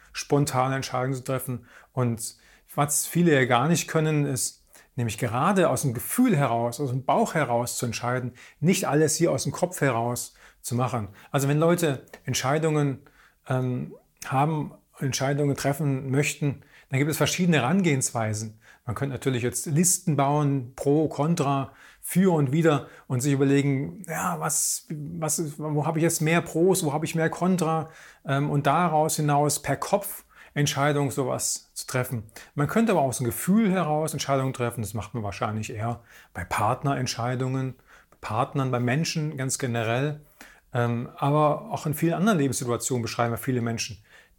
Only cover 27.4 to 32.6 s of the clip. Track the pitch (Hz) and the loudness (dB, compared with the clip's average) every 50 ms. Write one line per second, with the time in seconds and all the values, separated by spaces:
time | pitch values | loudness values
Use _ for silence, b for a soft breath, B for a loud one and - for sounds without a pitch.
27.4 | 170 185 190 175 165 156 160 160 151 B B B B B B B B - 139 139 | 0 0 2 2 2 0 0 0 -2 B B B B B B B B -2 0 0
28.4 | 143 151 147 143 - 151 139 165 180 170 156 151 156 160 - - 156 147 143 143 | 0 0 0 2 2 2 2 4 2 2 2 2 2 2 0 0 0 2 2 2
29.4 | 147 147 143 - - - 139 - - - - 202 202 - - - - B B B | 2 2 0 -2 -2 -4 -4 -2 -2 -2 -2 -2 -2 -4 -12 -14 -18 B B B
30.4 | B B B 143 147 143 - 139 139 147 147 143 143 135 - 143 135 123 131 127 | B B B 0 0 0 2 2 2 2 2 2 0 0 -2 -2 -2 -2 -2 -2
31.4 | - - - - - _ _ - - - - 127 123 - 131 113 107 - B B | -2 -4 -4 -6 -10 _ _ -14 -12 -4 -2 -2 -2 -2 -4 -8 -8 -10 B B
32.4 | B B B 143 | B B B -2